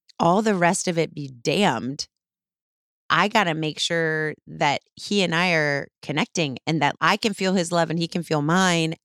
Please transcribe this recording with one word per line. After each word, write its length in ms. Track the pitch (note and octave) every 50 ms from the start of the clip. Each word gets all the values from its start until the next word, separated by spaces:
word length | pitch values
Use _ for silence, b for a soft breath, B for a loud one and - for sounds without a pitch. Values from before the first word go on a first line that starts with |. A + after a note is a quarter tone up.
| _ _ _ -
all 220 | - E3 F3 G#3
the 120 | G#3+ A3+ G3+
rest 320 | F3+ F3 E3+ F#3+ - -
of 100 | F#3+ E3+
it 160 | E3 D#3 - -
be 140 | D#3 C#3+
damned. 800 | C3+ C3 A#2+ - D#3 C#3+ - G#3 E3+ B2+ A2+ A2+ B2+ C#3 - - - _ _ _ _ _ _ _ _ _ _ _ _ _ _ _ _ _ _ _ -
I 180 | - D#3+ F#3
gotta 260 | G#3 G3 A3 G3+ E3+ D#3
make 260 | D#3 D#3 D#3 D#3 -
sure 540 | - - E3+ E3+ E3 D#3+ D#3 D#3 D#3 D3+ D3+ - _
that 340 | D#3 D3+ D#3+ D#3+ C#3+ C3+ - - _ _
he 260 | - - - G#3 G3+ F#3
and 100 | E3+ D#3+
I 160 | E3 F3+ F#3 E3+
are 340 | D#3+ D3+ D3 C#3+ C#3 - - _ _
connecting 560 | - - C#3+ D3+ G3+ - - F#3 D#3+ C#3 B2 - -
and 160 | - D#3+ D#3
that 140 | D3 C#3+ - -
I 160 | D3+ E3 G3
can 160 | G#3+ - A3 G3+
feel 200 | - G3 F#3+ F#3
his 180 | G3+ E3+ E3+
love 180 | F3 E3+ E3 D#3+
and 100 | E3 E3+
he 80 | E3
can 160 | E3 - F3+ D#3+
feel 180 | - D#3 D3+
mine 540 | D3 D3+ E3+ F#3 F#3+ F#3 E3+ E3 D#3+ D#3+ D#3+ -